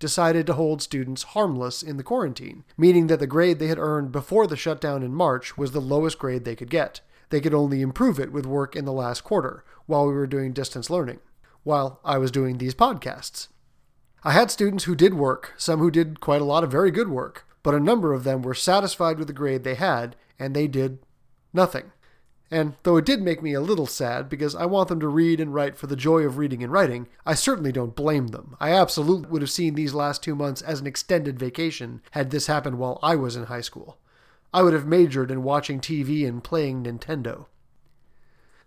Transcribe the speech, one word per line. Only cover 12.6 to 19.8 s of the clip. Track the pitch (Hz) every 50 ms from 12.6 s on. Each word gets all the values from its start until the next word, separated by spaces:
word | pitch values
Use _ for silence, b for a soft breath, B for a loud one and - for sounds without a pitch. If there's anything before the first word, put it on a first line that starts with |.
| 127 127 127
podcasts. | - 226 262 220 139 - 127 - - - - - - - - _ _ _ _ _ _ _ _ _ _ _ _ _ _
I | - 156
had | 147 196 240 190
students | - - 202 208 196 185 -
who | 175 170
did | 139 175 196 185
work, | 147 139 131 127 - - - -
some | - - 170 160 156
who | 165 175
did | 151 165 165 156 156 -
quite | - 156 143 147
a | 147
lot | 143 143 165
of | 165 135
very | 127 156 196 185
good | 151 214 233 190
work, | 135 127 - - - - - _ - _
but | - 151 143
a | 147
number | 143 190 240 233 175 151
of | 135 127
them | 123 135 135 131
were | 123 127
satisfied | 127 - - 185 185 202 196 185 - - 175 165 160 156
with | 156 151
the |
grade | 147 139 147 139 131 127 123
they | 131 127
had, | 117